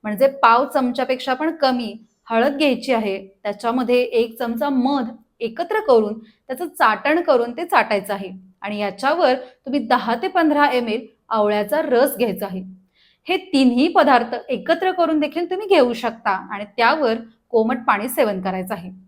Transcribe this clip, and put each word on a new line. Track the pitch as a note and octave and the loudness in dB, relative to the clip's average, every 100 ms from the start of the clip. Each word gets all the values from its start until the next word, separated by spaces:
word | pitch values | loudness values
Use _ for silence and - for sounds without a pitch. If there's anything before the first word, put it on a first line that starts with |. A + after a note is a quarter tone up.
म्हणजे | G#3+ G#3 C4+ C4+ | -6 0 0 4
पाव | A#3 A#3 C#4 | 4 4 2
चमच्यापेक्षा | C#4+ B3 B3 B3+ B3+ - | 0 -2 -2 -4 -4 -2
पण | B3+ D#4 E4 | -2 -2 0
कमी | C4+ B3 A3 - _ _ - | 0 0 -6 -12 _ _ -4
हळद | A3+ C4 C#4 | 0 0 2
घ्यायची | D4+ B3+ - | 0 0 0
आहे. | A#3 G#3+ G3 F#3+ _ | -2 0 -6 -10 _
त्याच्यामध्ये | G#3 G3+ A#3 B3 A#3 B3 | -8 -4 -4 -2 2 2
एक | B3 A#3 A3+ A3+ | 2 0 -2 -4
चमचा | A#3 A3+ C#4+ | -6 -2 0
मध | C4+ B3 C#4+ A3+ - _ _ | 0 0 0 -4 -8 _ _
एकत्र | A#3 A3+ E4+ G#4+ | -8 -6 -4 -2
करून | A4 A#3 G#3 A3 | 4 4 4 -6
त्याचं | - _ _ C4 F4 | -14 _ _ -10 -10
चाटण | - B3 G#3+ C#4 D#4+ | 0 2 2 0 0
करून | E4+ B3+ A#3+ A#3+ | 2 2 2 -6
ते | |
चाटायचं | F4 D4+ A3 G#3 G3+ | 0 2 2 -2 -2
आहे | G3 F#3+ F#3+ - _ | -8 -8 -14 -20 _
आणि | G3+ G#3 | -10 -6
याच्यावर | G3+ G3 C4+ D#4+ D4+ | -6 -2 -2 2 2
तुम्ही | B3+ - _ - C#4 A3+ | 2 -4 _ -6 -4 0
दहा | - G#3+ A#3 | 0 0 -2
ते | F#4 | -2
पंधरा | F#4 D#4+ D4 C#4+ | 2 2 4 2
एम | B3+ A#3 | 2 0
एल | A3 - _ _ | -4 -6 _ _
आवळ्याचा | A3+ G#3 G#3 G#3 D4+ | 0 2 0 0 -2
रस | D#4+ A3+ C#4 A#3 | 2 2 2 2
घ्यायचा | A#3 F#3 G3 | -2 -2 -6
आहे. | F#3 - - _ _ _ _ - | -8 -12 -18 _ _ _ _ -4
हे | F4+ - | -4 0
तिन्ही | C#4 B3+ A#3+ D#4 | 2 4 4 2
पदार्थ | F4+ C#4+ B3 A#3 A#3+ - | 4 4 4 2 -8 -6
एकत्र | B3 B3 E4 F#4 | -8 -2 0 0
करून | F4+ E4 D#4 | 0 0 0
देखील | D4 D#4+ E4+ | -2 -4 -4
तुम्ही | F#4 G#4+ | -6 2
घेऊ | F4+ B3 | 4 4
शकता | A#3 A#3 A3 G#3+ F#3+ - | 0 -6 -4 -4 -4 -6
आणि | G3+ G#3 - | -12 -10 0
त्यावर | A#3 D4+ B3+ A3+ - _ _ | 2 2 0 -2 -8 _ _
कोमट | A#3 A3 - - | 0 0 0 0
पाणी | G#3 A#3 | 0 -2
सेवन | - A3+ F#3+ | 0 0 0
करायचं | F#3 F#3 F#3 | -4 -6 -6
आहे. | G3+ F3+ - | -8 -10 -18